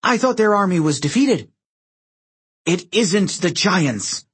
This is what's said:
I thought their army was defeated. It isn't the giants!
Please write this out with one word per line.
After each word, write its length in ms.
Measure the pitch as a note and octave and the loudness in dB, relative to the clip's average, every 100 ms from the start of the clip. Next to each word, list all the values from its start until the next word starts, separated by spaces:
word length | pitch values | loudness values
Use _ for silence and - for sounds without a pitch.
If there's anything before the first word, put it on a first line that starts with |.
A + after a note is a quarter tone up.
I 140 | A3 A#3+ | 0 0
thought 200 | C4 A3+ | 0 2
their 180 | G#3+ | 2
army 260 | G#3 G3 F3+ | 2 2 0
was 200 | D#3 C#3 | 0 0
defeated. 500 | C#3+ A#3 C#4 F#3+ G#2+ _ _ _ _ _ _ _ _ _ _ _ | -2 0 2 0 -4 _ _ _ _ _ _ _ _ _ _ _
It 300 | - F3+ - | -2 -2 -2
isn't 460 | G#3 A3 G3 F#3+ - | -2 0 2 0 -2
the 100 | F3+ | -4
giants! 760 | E3 G3+ F#3+ D3 A2 F#2 - _ | 0 0 2 0 -2 -8 -10 _